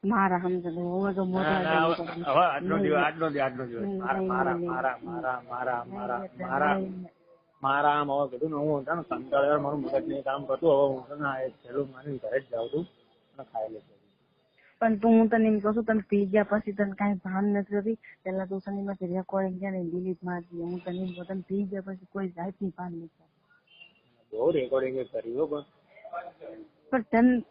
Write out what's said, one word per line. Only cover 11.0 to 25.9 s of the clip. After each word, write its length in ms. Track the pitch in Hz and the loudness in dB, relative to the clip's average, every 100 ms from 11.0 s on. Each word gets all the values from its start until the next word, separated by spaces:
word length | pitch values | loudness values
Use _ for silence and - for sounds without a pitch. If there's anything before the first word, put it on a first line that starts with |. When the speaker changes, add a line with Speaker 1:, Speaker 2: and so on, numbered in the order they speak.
Speaker 2:
છે 180 | - 143 | -6 -6
ને 60 | 143 | -4
આ 120 | 135 | -2
એક 100 | 131 | -6
થેલું 380 | - 123 127 139 | -8 -8 -6 -6
મારીને 260 | 147 147 135 | -8 -8 -6
ઘરે 220 | 110 127 | -2 -4
જ 40 | 139 | -2
જાઉં 180 | 117 117 | -4 -2
છું 140 | 147 | -2
અને 600 | 175 _ _ _ _ 135 | -4 _ _ _ _ -20
ખાઈ 260 | 131 113 110 | -10 -6 -6
લઈશ. 120 | 110 _ 98 101 _ _ _ _ _ _ _ | -8 _ _ _ _ _ _ _ _ _ _
Speaker 1:
પણ 160 | 226 214 | 2 4
તું, 160 | 226 | 8
હું 160 | 226 226 | 8 8
તને 200 | 226 220 | 6 6
એમ 120 | 214 | 4
કહું 160 | 202 220 | 2 0
છું, 80 | |
તને 180 | 220 220 196 | 2 0 4
પી 160 | 202 196 | 2 4
ગયા 180 | 208 | 4
પછી 280 | 208 208 214 | 4 0 0
તને 200 | 202 202 | -2 -2
કાંઈ 220 | 196 202 | 0 0
ભાન 300 | 196 185 190 | 0 -2 0
નથી 320 | 202 202 196 202 | 2 2 0 -2
થતી? 220 | 202 226 - - - | -2 -4 -6 -12 -6
પેલા 200 | 190 190 | -4 -4
તું 160 | 196 | -6
છે 100 | 185 | -6
ને 100 | 202 | -6
એમાંથી 260 | 202 196 180 | -6 -6 -4
રેકોર્ડિંગ 540 | 180 185 196 190 185 | -4 -2 -2 -2 -2
છે 80 | 196 | -4
ને 140 | 190 | -4
ડિલીટ 340 | 170 175 185 180 | -4 -4 -4 -4
મારી 340 | 180 180 170 170 | -4 -6 -8 -8
દે. 60 | |
હું 160 | 170 175 | -6 -6
તને 180 | 180 180 | -6 -6
એમ 140 | 185 | -6
કહું, 140 | 175 175 | -8 -8
તને 180 | 190 180 | -8 -4
પી 160 | 196 | -4
ગયા 180 | 202 196 | -2 -6
પછી 260 | 190 190 185 | -8 -12 -10
કોઈ 160 | 196 190 | -6 -6
જાતની 420 | 175 180 185 196 | -4 -8 -6 -8
ભાન 220 | 170 180 | -6 -10
નથી 160 | 170 165 | -10 -12
થતી. 1300 | _ _ _ _ _ _ - - _ _ _ _ 107 | _ _ _ _ _ _ -20 -20 _ _ _ _ 0
Speaker 2:
બહુ 140 | 135 | 2
રેકોર્ડિંગ 460 | 160 127 135 131 131 | 2 2 0 0 -4
એ 60 | |
કરી 320 | 120 113 113 123 | -6 -6 -6 -2
હો, 100 | 156 | -2
પણ 180 | 147 143 _ _ | -4 -8 _ _